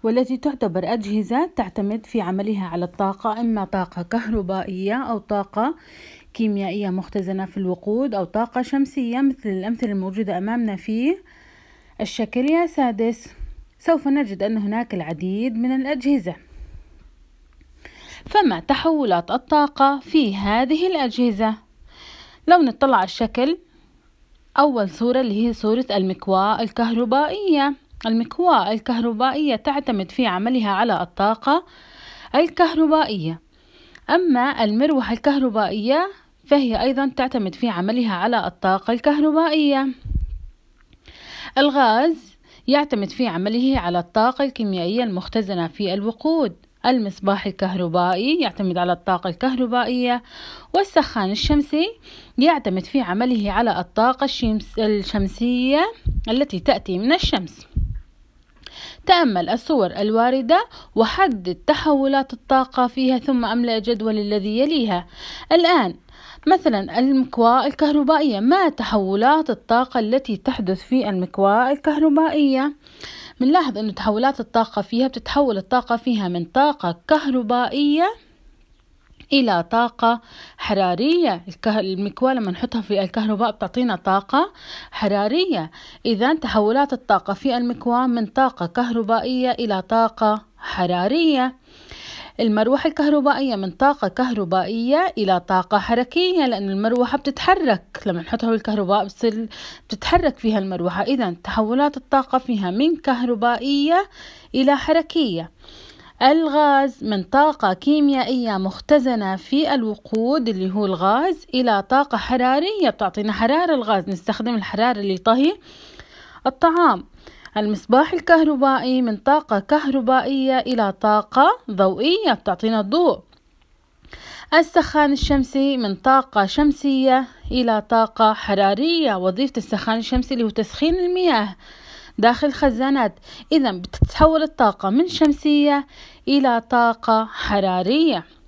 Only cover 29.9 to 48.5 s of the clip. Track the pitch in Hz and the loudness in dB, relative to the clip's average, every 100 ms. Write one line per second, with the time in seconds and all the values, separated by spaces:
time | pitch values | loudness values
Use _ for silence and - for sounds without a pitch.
29.9 | 208 185 - 233 180 220 254 208 196 233 | -4 -4 -2 -2 0 0 0 0 0 0
30.9 | 180 170 - 202 220 - 320 - - - | 0 -4 -2 0 0 0 0 -2 -20 -20
31.9 | - - - - 269 330 - 330 320 311 | -20 -20 -20 -2 0 0 2 0 2 2
32.9 | 311 302 208 160 165 _ _ _ _ - | 2 0 -4 -6 -8 _ _ _ _ -20
33.9 | - - 330 359 247 262 - 214 214 294 | -20 -2 0 2 2 0 0 0 2 2
34.9 | 285 202 226 294 277 262 214 202 214 220 | 0 -2 -2 0 0 0 0 -2 -4 0
35.9 | 294 381 392 _ _ - 285 254 220 262 | 0 0 -8 _ _ 0 2 2 0 0
36.9 | 262 277 262 262 254 190 - 240 175 190 | 0 -2 -2 -4 -2 -4 -4 -2 -2 -2
37.9 | 247 226 180 208 233 180 - 190 190 - | 0 -2 0 0 0 -2 -4 -2 0 0
38.9 | 233 294 294 302 311 330 311 294 269 269 | 0 0 2 2 2 2 2 2 2 -2
39.9 | 254 - - - - - _ _ _ _ | -6 -6 -4 -4 -10 -14 _ _ _ _
40.9 | _ - - - - - - 285 277 240 | _ -20 -20 -20 -18 -6 0 2 4 2
41.9 | 220 311 320 - _ _ - - 285 190 | 4 2 -2 -10 _ _ -10 0 0 0
42.9 | 220 196 - 240 170 196 233 262 269 175 | -4 -4 -4 -4 -2 -2 0 0 0 -2
43.9 | 175 170 220 233 - 277 - 214 185 175 | -4 -2 0 0 0 -4 -4 -4 -2 -2
44.9 | 220 233 185 - 226 196 185 165 - 202 | -2 -2 -4 -4 -4 -4 -4 -6 -4 -4
45.9 | 196 208 226 311 330 233 - _ _ 240 | -2 -4 -4 -2 0 -2 -4 _ _ 0
46.9 | 254 202 185 196 196 208 190 185 185 175 | 0 -2 -4 -2 -2 -4 -4 -4 -2 -2
47.9 | 175 180 185 247 339 240 | 0 0 0 0 0 -2